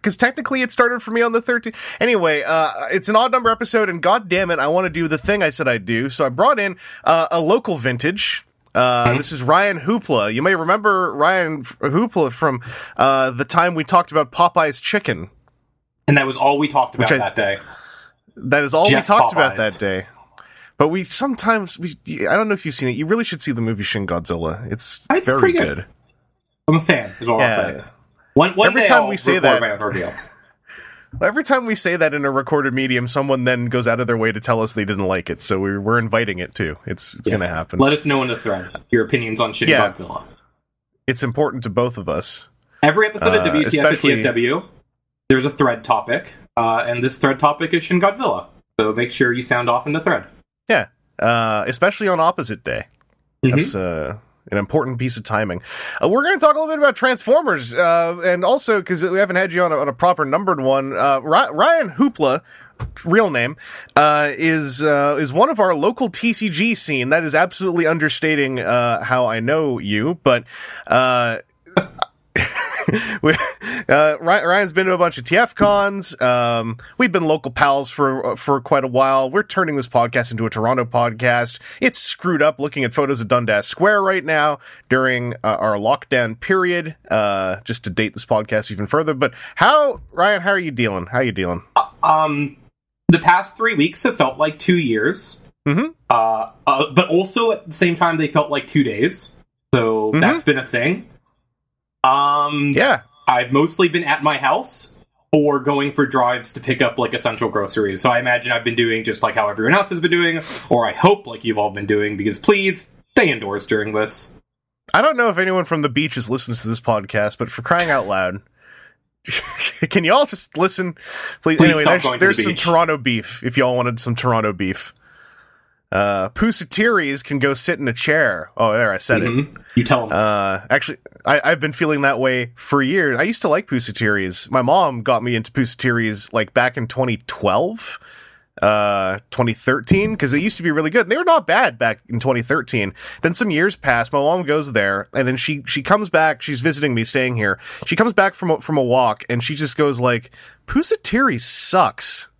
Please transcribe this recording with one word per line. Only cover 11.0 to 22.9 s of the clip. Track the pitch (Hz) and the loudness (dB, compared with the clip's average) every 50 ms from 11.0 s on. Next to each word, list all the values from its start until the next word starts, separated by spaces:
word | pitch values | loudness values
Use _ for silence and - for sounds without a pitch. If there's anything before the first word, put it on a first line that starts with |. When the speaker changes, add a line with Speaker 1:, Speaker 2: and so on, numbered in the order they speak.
| 180 165 | -2 -2
Speaker 1:
Ryan | 104 143 151 170 190 185 175 156 156 147 | 0 2 2 2 2 2 0 -2 -4 -6
F-, | 123 - - _ | -10 -12 -10 _
Hoopla | - 143 139 180 240 226 - 185 151 131 | -4 0 0 0 0 0 0 0 0 0
from, | 120 - 160 147 131 120 - 117 - - - - - | 0 0 -2 0 -2 -2 -8 -12 -16 -16 -16 -12 0
uh, | - - 135 135 135 131 131 | 2 2 4 4 2 0 -2
the | 123 120 143 | -2 -4 -6
time | - - 165 170 180 175 | -2 0 0 2 2 0
we | 160 151 | -2 -2
talked | - 185 175 170 - | 2 2 2 2 2
about | 151 156 147 120 | 0 0 0 0
Popeye's | - - 175 170 - 175 160 151 135 - | 2 2 2 2 4 2 0 0 -2 -6
chicken. | - - - 208 - - 110 80 85 98 _ _ _ _ _ _ _ _ _ _ _ _ _ _ _ | -6 -4 -4 -2 -2 -2 -6 -6 -8 -14 _ _ _ _ _ _ _ _ _ _ _ _ _ _ _
Speaker 2:
And | - 143 | 2 4
that | 143 135 | 4 2
was | 135 127 | 0 -2
all | - 135 143 143 143 | 0 2 2 2 2
we | 151 | 0
talked | 143 143 139 123 - - | 0 2 0 0 0 0
about | 120 120 - | -2 2 2
Speaker 1:
Which | 156 131 | 2 0
I | 104 | 0
Speaker 2:
that | 95 - | -2 -2
day. | - 104 98 98 98 - - - - - - - - - - _ _ _ _ _ | -2 -2 -2 -2 -6 -10 -20 -20 -20 -20 -20 -20 -20 -20 -20 _ _ _ _ _
Speaker 1:
That | - - 131 135 147 147 | -12 -2 0 2 2 2
is | 139 156 | 2 2
all | 156 175 | 4 4
Speaker 2:
Just | 208 139 135 - - | 6 4 4 4 4
Speaker 1:
we | 208 | 4
talked | 226 127 - 180 | 6 4 4 4
Speaker 2:
Popeyes. | |
Speaker 1:
about | 185 143 131 120 | 2 2 2 2
that | - 110 107 95 - | 0 -2 -2 -2 -2
day. | 104 98 95 92 92 - _ - - _ _ - - - - - - - _ | -4 -2 -2 -4 -6 -10 _ -20 -20 _ _ -20 -20 -20 -20 -20 -20 -20 _
But | - 143 | 2 2
we | 156 170 190 180 | 2 2 -2 -4
sometimes, | - - - 262 277 247 - - 220 226 214 196 170 - | -4 -4 -2 -2 -2 -2 -2 0 0 0 0 -2 -6 -8
we, | - 175 170 151 _ _ - 156 - - | -10 -10 -12 -12 _ _ -12 -6 -4 -2
I | 82 151 | 0 0
don't | 202 220 | 0 0
know | 214 202 | 0 -2
if | - - | -4 -4
you've | 160 127 | -6 -6
seen | - 135 | -2 -2
it. | 127 | -2